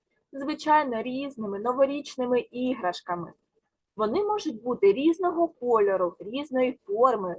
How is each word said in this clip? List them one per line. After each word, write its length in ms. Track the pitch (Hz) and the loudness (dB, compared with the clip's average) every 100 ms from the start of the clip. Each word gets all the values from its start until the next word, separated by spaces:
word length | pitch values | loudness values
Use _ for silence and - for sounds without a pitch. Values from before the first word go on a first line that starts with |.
| _ _ _ | _ _ _
Звичайно, 680 | 269 277 302 311 302 277 226 | -8 -6 -4 2 4 4 -2
різними 560 | 240 262 277 226 208 196 | -4 -6 -8 -8 -8 -4
новорічними 840 | 233 247 269 285 - - 247 247 | -2 2 2 0 -8 -6 0 0
іграшками. 920 | 226 240 254 240 180 175 - 175 165 - _ _ _ _ _ - | -2 -4 -4 -2 -4 -4 -6 -6 -8 -14 _ _ _ _ _ -4
Вони 280 | 214 320 | -2 0
можуть 380 | 415 415 311 220 | 0 -2 -4 -6
бути 300 | 233 247 196 | -6 4 4
різного 560 | 202 311 339 359 330 330 | 6 2 2 0 0 -2
кольору, 680 | - 247 226 202 190 175 - | -2 0 4 4 2 0 -4
різної 540 | 185 262 294 254 254 | -8 -8 -4 0 0
форми, 640 | - - 208 254 214 185 | -2 -6 2 4 4 -2